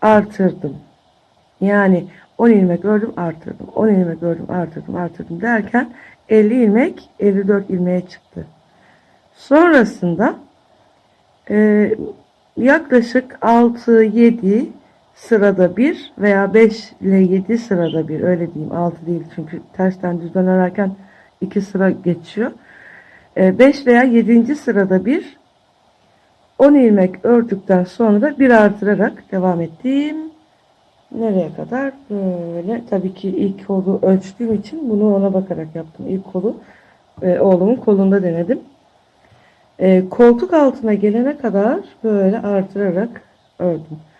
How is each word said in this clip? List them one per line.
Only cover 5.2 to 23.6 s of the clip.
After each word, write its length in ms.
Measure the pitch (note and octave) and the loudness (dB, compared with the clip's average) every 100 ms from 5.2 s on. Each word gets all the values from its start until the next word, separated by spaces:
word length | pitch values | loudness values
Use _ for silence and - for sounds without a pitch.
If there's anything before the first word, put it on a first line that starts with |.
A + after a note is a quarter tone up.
| E3 E3+ | -14 -8
derken 480 | A3 A#3 G#3 A#3+ C#4 - - _ - | -4 -4 -2 -4 -4 -10 -20 _ 0
elli 340 | A3 G#3 B3+ | 2 4 4
ilmek 460 | A3 G#3+ E4 - - - | 2 2 0 -4 -16 -4
elli 280 | G3+ G3 G3 | 0 0 0
dört 220 | G3+ G3 | -2 -2
ilmeğe 320 | F#3 F3+ F3+ | -4 -2 -4
çıktı. 440 | F#3 - _ E3+ D#3 _ _ _ _ _ _ _ _ | -6 -16 _ -16 -16 _ _ _ _ _ _ _ _
Sonrasında, 1000 | _ - D4 F4 D4 A3 - F3+ E3 B3 G4+ - _ _ _ _ _ _ _ _ _ - | _ 0 4 6 4 2 -2 -4 -2 -2 -4 -14 _ _ _ _ _ _ _ _ _ -4
e, 420 | G#3 G#3+ G#3 G#3 - - - _ _ _ - | 0 2 2 0 -2 -8 -16 _ _ _ -2
yaklaşık 800 | B3 D#4 - B3 A#3+ B3+ B3+ - | 2 2 2 0 2 -2 -4 -4
altı, 500 | A3 A#3 A#3+ A#3 - | 2 4 2 0 2
yedi 800 | A3+ A3 A3 A#3 - F#3+ G#3+ D#4 - _ _ _ _ | 4 4 4 2 2 0 -2 -4 -12 _ _ _ _
sırada 640 | - A3 G3+ F#3+ F3+ - | -2 2 2 2 0 0
bir 360 | C#4 F#4 - - | -2 -2 -10 -4
veya 360 | G3+ G3 G3 | 0 0 2
beş 400 | G#3+ A3+ A3 - - | 4 4 2 -14 -8
ile 160 | F#3+ F#3+ | 0 2
yedi 400 | F#3 F#3+ F#3+ A#3 | 2 0 -2 -4
sırada 500 | - F3+ E3 D#3 D#3 | -2 -2 -2 -4 -4
bir, 140 | D#3 | -4
öyle 320 | F3+ F3+ E3 | -2 -2 -4
diyeyim, 220 | D3+ D#3 E3+ | -8 -8 -4
altı 300 | F3 E3 E3 | -4 -6 -8
değil 180 | E3+ - - | -8 -8 -14
çünkü 260 | D#3 E3+ - | -14 -14 -14
tersten 480 | - F#3 F#3 F3+ F3 | -4 -4 -2 -6 -6
düzden 260 | E3 F#3+ F#3 | -4 -2 2
örerken 440 | F#3 F3+ F#3 G3 F#3+ - _ _ - | 2 0 -2 -4 -6 -16 _ _ -12
iki 200 | F#3+ G#3 | -8 -6
sıra 280 | G3 F#3+ F#3+ | -4 -2 0
geçiyor. 600 | - F3 E3 - G#3 B3+ - _ - - - - - _ - | 0 -4 -6 -6 -6 -6 -8 _ -20 -20 -20 -20 -20 _ 0
E, 220 | F#3+ | 2
beş 280 | F#3 | 6